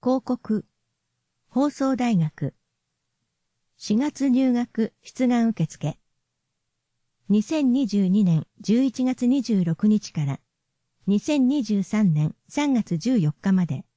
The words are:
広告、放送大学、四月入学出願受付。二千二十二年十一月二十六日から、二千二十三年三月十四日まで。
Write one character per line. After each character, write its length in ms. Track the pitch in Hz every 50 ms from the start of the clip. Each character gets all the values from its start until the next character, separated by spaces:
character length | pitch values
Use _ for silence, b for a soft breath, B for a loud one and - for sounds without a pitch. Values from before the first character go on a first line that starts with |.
| -
広 180 | 247 254 262 -
告、 400 | - 254 233 _ - 220 214 - _ _ _ _ _ _ _ _ _ _ _ _ _ _ _ _ _
放 220 | _ 240 277 294
送 260 | 277 - 269 269 269
大 220 | 220 247 240 233 180
学、 360 | 165 151 _ - - 135 - _ _ _ _ _ _ _ _ _ _ _ _ _ _ _ _ _ _ _ _ _ _ _ _ _
四 180 | - - 214
月 320 | 220 269 302 - - 269 277
入 240 | 247 247 269 262
学 420 | 247 240 240 - _ - 220 - _ _
出 260 | _ - - - 254 247
願 200 | 247 240 226 226
受 180 | 220 - 165
付。 320 | 156 - - - 147 - _ _ _ _ _ _ _ _ _ _ _ _ _ _ _ _ _ _ _ _ _ _ _ _ _ _ _
二 120 | 196 214
千 300 | 214 - 320 311 294 254
二 160 | 240 262 277 208
十 200 | - 202 196 180
二 160 | 185 208 214
年 200 | 180 165 156 - _ _ _
十 240 | - - 208 233 262
一 220 | 269 220 - 254
月 220 | 254 254 - 247 240
二 140 | 254 285
十 220 | 233 - 226 196 180
六 240 | 165 165 - - 214
日 240 | 214 214 - -
か 140 | _ 170 151
ら、 160 | 139 135 - _ _ _ _ _ _ _ _ _ _ _ _ _ -
二 140 | 202 208
千 260 | - - 302 294 262 247
二 160 | 277 302 240
十 200 | 208 214 202 190
三 300 | - - 214 220 190 160
年 220 | 151 151 160 - _ _ _
三 240 | - - 294 294 269
月 240 | 240 202 - 175 165
十 200 | - 233 262 240
四 140 | 165 151
日 220 | 147 _ - 196 190
ま 120 | 185 180
で。 200 | 156 135 131 - _ _